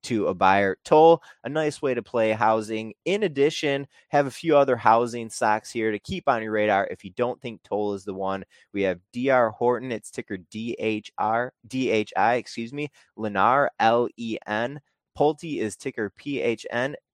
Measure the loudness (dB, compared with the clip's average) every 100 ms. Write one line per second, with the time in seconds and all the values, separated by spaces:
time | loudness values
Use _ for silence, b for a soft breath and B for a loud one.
0 | -4 -2 -2 2 4 4 2 -4 4 8
1 | 8 6 B B -6 -2 -2 -2 -4 -4
2 | -2 0 0 2 2 2 0 -8 -8 -10
3 | -4 -2 -2 2 0 2 -2 -2 -6 b
4 | b 0 0 -2 2 4 4 4 4 4
5 | 2 -4 -10 -2 0 0 -2 -4 -2 -2
6 | -6 -6 -2 -2 -2 0 2 2 0 -6
7 | -14 -4 -4 -4 -10 -14 _ -4 -4 -6
8 | -8 -6 -4 -6 -10 b b -2 -2 -2
9 | _ -6 0 2 2 0 0 0 -4 -10
10 | -10 -14 -10 -10 -10 -10 -8 -4 -4 -4
11 | -6 -4 -2 -2 -4 _ -10 -4 0 0
12 | 0 0 2 0 -4 -10 -10 -8 -10 b
13 | b -8 -4 2 4 4 2 _ 2 4
14 | 0 -4 -8 -8 -4 -4 -4 -8 _ _
15 | _ 0 0 0 -8 -6 -6 -6 -10 -6
16 | -8 _ -8 -4 -2 -4 -6 -6 -6 -8
17 | _